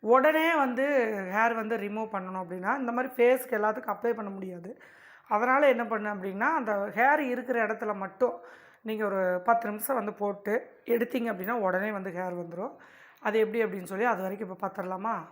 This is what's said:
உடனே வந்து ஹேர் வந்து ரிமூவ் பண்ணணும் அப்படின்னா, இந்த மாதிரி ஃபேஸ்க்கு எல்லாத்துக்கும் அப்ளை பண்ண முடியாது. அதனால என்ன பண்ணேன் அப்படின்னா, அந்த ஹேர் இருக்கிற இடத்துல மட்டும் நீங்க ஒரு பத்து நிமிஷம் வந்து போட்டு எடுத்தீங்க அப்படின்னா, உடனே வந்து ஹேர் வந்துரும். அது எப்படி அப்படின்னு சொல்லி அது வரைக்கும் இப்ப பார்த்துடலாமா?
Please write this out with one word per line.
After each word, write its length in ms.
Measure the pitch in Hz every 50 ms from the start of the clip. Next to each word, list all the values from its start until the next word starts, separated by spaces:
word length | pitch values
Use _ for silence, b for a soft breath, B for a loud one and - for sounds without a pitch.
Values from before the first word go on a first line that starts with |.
| - 214 233
உடனே 340 | 262 349 311 311 311 320 330 339 311 277
வந்து 220 | 254 247 233 269 285 294 269 233 220 220 202 190 180 185
ஹேர் 180 | 208 226 233 226 226
வந்து 140 | 220 220 233 220 202
ரிமூவ் 280 | 202 208 214 220 220 220
பண்ணணும் 260 | 196 185 185 185 185 185
அப்படின்னா, 280 | 170 180 185 180 196 233 285
இந்த 100 | 262 233 233
மாதிரி 140 | 240 254 262 254
ஃபேஸ்க்கு 420 | - 233 240 254 262 254 - 254 214
எல்லாத்துக்கும் 360 | 208 214 214 220 - - 202
அப்ளை 180 | 208 - 233 233 214
பண்ண 100 | 214 202 196 190
முடியாது. 320 | 190 185 180 175 170 185 240 - B B B B B B B B B B 226
அதனால 260 | 208 226 247 254 277 294 277 254
என்ன 100 | 233 240 214
பண்ணேன் 240 | 226 214 208 208 208
அப்படின்னா, 340 | 196 180 196 185 196 220 277 320 320
அந்த 120 | 254 214 214 202 202 214 190 202
ஹேர் 260 | 233 269 294 311 302 254 247
இருக்கிற 240 | 240 247 247 254 233 226
இடத்துல 280 | 208 220 214 220 214 208 196 190
மட்டும் 340 | 190 - - - 240 - - B B B B B B B B _ 220
நீங்க 140 | 214 214 214 202
ஒரு 120 | 196 190 190 180 180 180 180 -
பத்து 180 | 233 233 - 208
நிமிஷம் 300 | 208 214 214 - 269 247
வந்து 140 | 202 208 208 -
போட்டு 320 | 202 202 202 202 - 208 208 254 - - - - _ - 233
எடுத்தீங்க 320 | 233 233 240 - 262 233 233
அப்படின்னா, 240 | 214 180 185 196 233 247 208 185
உடனே 220 | 180 185 196 214 214 196
வந்து 160 | 190 196 165 175
ஹேர் 180 | 185 185 180 175
வந்துரும். 320 | 175 170 165 170 196 262 - B B B B B B B B B - 220
அது 80 | 208 220 220
எப்படி 180 | 214 202 233 226
அப்படின்னு 260 | 214 185 202 180 170
சொல்லி 160 | 190 190 226 247 226
அது 120 | 180 190
வரைக்கும் 220 | 190 190 196 214 180
இப்ப 100 | 190 180 -
பார்த்துடலாமா? 520 | 190 - - 190 185 185 185 196 226 226 190 156 -